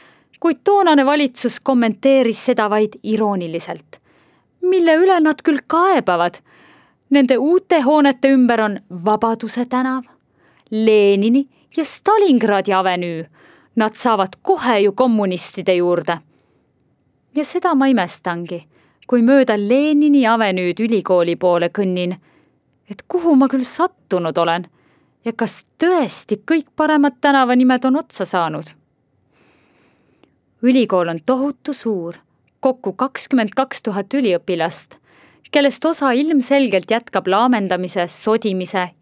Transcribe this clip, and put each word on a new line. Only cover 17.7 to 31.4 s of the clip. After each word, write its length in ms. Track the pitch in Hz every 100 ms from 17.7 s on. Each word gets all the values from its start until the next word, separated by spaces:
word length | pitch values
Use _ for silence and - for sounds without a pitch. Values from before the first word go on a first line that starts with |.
ma 120 | 277 269
imestangi, 800 | 240 175 - 180 170 170 175 - _ _ _ -
kui 140 | 240 233
mööda 300 | 277 254 208
Lenini 640 | 202 262 302 294 302 285 226
avenüüd 480 | 226 208 185 180 170 226
ülikooli 480 | 214 - 180 170 165
poole 260 | 180 175 175
kõnnin, 380 | 208 190 180 180 180 _ _ _ _ _ _ -
et 120 | 202 -
kuhu 240 | 359 339
ma 140 | 269 269
küll 160 | 262 247
sattunud 720 | - 349 - - 185 165 156
olen 280 | 170 170 170 _ _ _ _ _
ja 80 | 233
kas 320 | 226 226 - - -
tõesti 560 | 339 359 208 - - 208 -
kõik 220 | 320 - -
paremad 420 | 311 302 285 285
tänavanimed 640 | 285 269 247 247 254 254 262
on 80 | 277
otsa 260 | 320 -
saanud. 460 | 190 185 165 151 160 - _ _ _ _ _ _ _ _ _ _ _ _ _ _ _ _ _ _
Ülikool 480 | 247 254 208 185 170
on 80 | 165 -
tohutu 480 | 254